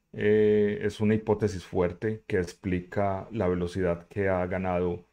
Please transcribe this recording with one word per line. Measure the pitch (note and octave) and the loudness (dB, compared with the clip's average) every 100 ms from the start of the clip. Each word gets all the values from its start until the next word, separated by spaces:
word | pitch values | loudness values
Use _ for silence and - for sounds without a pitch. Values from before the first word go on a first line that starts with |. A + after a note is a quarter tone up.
| _ | _
eh, | - G#2 G#2+ G#2+ G#2 G#2 G#2 | -2 2 4 6 4 2 0
es | G#2 - | -4 0
una | G#2+ | 2
hipótesis | G#2+ G#2+ G#2 G#2+ F#2+ | 2 2 0 0 -2
fuerte | - F#2+ F2+ F#2 A2 A2 - | -4 0 0 0 -4 -6 -2
que | G2+ | -2
explica | E2+ - G2 F2+ F2 G#2 G2+ F#2+ F#2 | -2 -6 -4 -2 -2 -2 -2 -2 -6
la | G#2+ F#2 | -2 0
velocidad | F2+ F2 G2 F2+ E2+ - | 0 -2 -2 -2 -2 -6
que | G#2 G2 | -2 0
ha | F#2 F2+ | 0 0
ganado | F#2 F#2 F2+ F2+ F2 - | -2 -2 0 -2 -4 -10